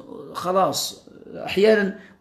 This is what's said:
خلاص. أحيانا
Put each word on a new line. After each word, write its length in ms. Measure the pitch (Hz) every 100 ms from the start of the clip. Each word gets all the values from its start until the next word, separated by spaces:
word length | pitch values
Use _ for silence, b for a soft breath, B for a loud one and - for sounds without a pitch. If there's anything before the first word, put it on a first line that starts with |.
| - - -
خلاص. 720 | - 175 190 156 - - - - - -
أحيانا 640 | - - 190 214 208 196 B B B